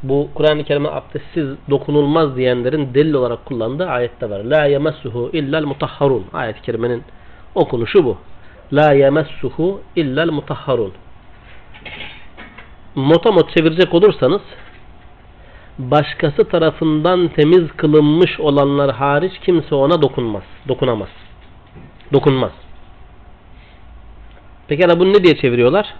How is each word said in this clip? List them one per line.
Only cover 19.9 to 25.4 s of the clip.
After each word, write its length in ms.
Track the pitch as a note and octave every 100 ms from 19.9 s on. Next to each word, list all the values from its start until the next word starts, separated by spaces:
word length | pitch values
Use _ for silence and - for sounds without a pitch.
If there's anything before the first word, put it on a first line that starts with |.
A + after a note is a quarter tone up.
| E3+
dokunmaz, 400 | C#3 - A#2+ G2+ F#2 - -
dokunamaz." 400 | B2+ C3 A2+ F#2+ - - - - - - - - - -
Dokunmaz. 400 | C#3 D3 C3 A2 - - - - - - - - - - - - - - - - - - - - - -
Pekala 320 | D3 F3 E3+
bunu 120 | F#3
ne 120 | G3+
diye 120 | F3+
çeviriyorlar? 580 | D3